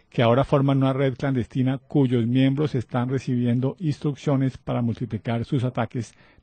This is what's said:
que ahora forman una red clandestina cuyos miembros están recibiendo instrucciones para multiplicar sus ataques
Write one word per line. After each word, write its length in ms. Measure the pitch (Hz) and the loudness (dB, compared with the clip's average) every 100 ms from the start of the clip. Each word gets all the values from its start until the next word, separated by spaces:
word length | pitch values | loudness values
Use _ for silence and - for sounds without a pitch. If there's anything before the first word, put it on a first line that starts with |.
| _ | _
que 120 | - | 2
ahora 220 | 117 120 | 4 4
forman 340 | 135 147 139 139 | 2 2 2 2
una 160 | 135 | 2
red 220 | 131 135 123 | 0 -2 -2
clandestina 640 | 143 131 110 135 127 135 | -2 -2 -2 -2 -2 -2
cuyos 460 | - 151 131 123 113 | -2 2 2 2 2
miembros 500 | 127 135 139 151 127 | 4 4 2 -2 -2
están 340 | - 127 123 | -4 -2 -2
recibiendo 680 | 131 - 123 123 120 131 - | -2 -2 0 2 2 0 -2
instrucciones 800 | 170 135 151 135 - 135 135 - | -4 -2 -4 -4 -2 0 0 -4
para 240 | - 123 | -6 -2
multiplicar 640 | 120 107 120 110 - 117 113 | -2 -2 -6 -6 -4 -4 -2
sus 180 | 143 | -2
ataques 500 | 123 123 113 127 110 - _ _ | -2 -2 -4 -4 -10 -14 _ _